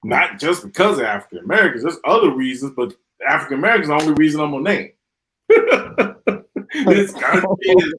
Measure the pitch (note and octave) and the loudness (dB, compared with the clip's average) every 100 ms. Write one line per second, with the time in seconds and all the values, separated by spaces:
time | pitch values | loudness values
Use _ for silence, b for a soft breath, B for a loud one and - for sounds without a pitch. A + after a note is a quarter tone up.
0 | G#2+ B2+ F3+ - D#3 F3 G2 - G3 D#3+ | -4 -2 -2 -4 -4 -4 -6 0 0 2
1 | A2+ G2+ - F2 F2 F#3+ F#3+ A#2+ C3+ E3 | -2 -6 -8 -16 -4 2 2 0 -6 -6
2 | - - G4 C3 C3 B2+ C#3 C3+ B2 - | 0 2 2 0 -4 -6 -8 -6 -8 -8
3 | _ _ B2 D3+ - C3+ F#3 A3+ D#3 D3 | _ _ -2 -2 -2 -2 2 0 2 0
4 | D#3 D3+ D#3 D3+ D3 C#3 D#3+ F#3 - _ | 2 2 2 2 -4 -4 -2 -2 -4 _
5 | _ _ _ _ _ A4+ A#4 - - - | _ _ _ _ _ 4 4 0 -2 -4
6 | G#3+ - - G3+ - - - D#4 A#3 G3+ | -4 -4 -6 -6 -8 -14 -12 -4 2 4
7 | G3 - C3 E3+ F#3+ F#3 G3 F#3 E3 | 2 -2 0 0 0 -2 4 4 4